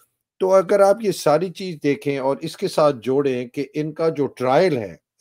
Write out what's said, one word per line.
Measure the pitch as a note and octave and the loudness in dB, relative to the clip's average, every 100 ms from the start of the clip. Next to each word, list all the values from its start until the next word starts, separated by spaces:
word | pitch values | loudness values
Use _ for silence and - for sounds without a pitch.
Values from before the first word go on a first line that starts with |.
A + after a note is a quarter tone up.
| _ _ _ _ | _ _ _ _
तो | F#3+ | 2
अगर | F#3+ F3+ G3+ | 2 4 4
आप | G3 G#3 | 4 4
ये | G#3+ | 0
सारी | E3+ D#3+ D3+ F#3 | -2 0 2 0
चीज़ | - F#3 D#3 | -6 -10 -4
देखें | C#3+ C#3 C#3+ C#3 | -2 -2 -2 -4
और | C3 C3+ | -2 -4
इसके | D#3 - F#3 | -6 -8 -4
साथ | - D3+ | 2 2
जोड़ें | B2+ G#2+ C3+ C#3 B2 B2 | 2 -2 0 0 -2 -6
कि | - | -8
इनका | C#3+ D3+ D#3 D3+ E3 | -8 -6 -8 -4 -2
जो | D3+ C3 | -2 -4
ट्रायल | - B2+ C#3 F#3 C3 | -2 0 2 2 0
है, | G2 - _ _ | -4 -12 _ _